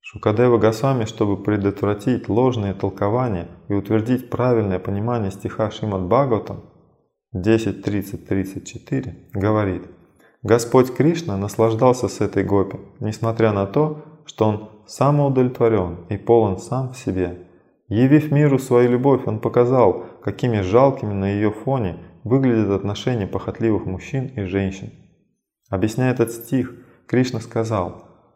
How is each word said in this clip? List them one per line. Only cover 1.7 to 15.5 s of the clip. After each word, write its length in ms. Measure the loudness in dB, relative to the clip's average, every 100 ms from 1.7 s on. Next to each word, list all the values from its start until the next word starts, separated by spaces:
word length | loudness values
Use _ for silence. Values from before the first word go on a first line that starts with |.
| 0 -2 -2 -2 -2 0
ложные 440 | 2 2 0 -4
толкования 760 | -4 -6 -4 -2 -2 -2 -4 -8 -16 -4
и 60 |
утвердить 560 | -4 0 -2 0 -2 -2
правильное 480 | -2 2 2 0 -2
понимание 520 | -4 -4 -2 -2 -4
стиха 400 | -6 -10 -4 -4
Шримад 320 | -2 -4 -4
Бхагаватам 640 | 0 0 2 0 -2 -14 -16 _ _ _ _ _ _
десять 500 | -4 2 2 2 -4
тридцать 440 | -4 -4 -6 -12 -4
тридцать 400 | -2 -2 -6 -14
четыре, 600 | -18 -6 -6 -6 -14 -12
говорит: 480 | -2 0 2 0 -4 -10 -20 _ _ _ _
«Господь 520 | 2 2 4 4 4
Кришна 420 | 2 2 2 -4 -4
наслаждался 720 | -4 0 2 4 4 4 -2
с 140 | -2
этой 220 | -4 -2
гопи, 340 | 0 0 0 -6 -18 -10
несмотря 520 | -8 -4 -4 2 2
на 140 | 2 0
то, 380 | 0 0 -2 -14 -20
что 220 | -20 -2 0
он 240 | 0 -6 -20 _
самоудовлетворен 1200 | -2 2 2 2 2 0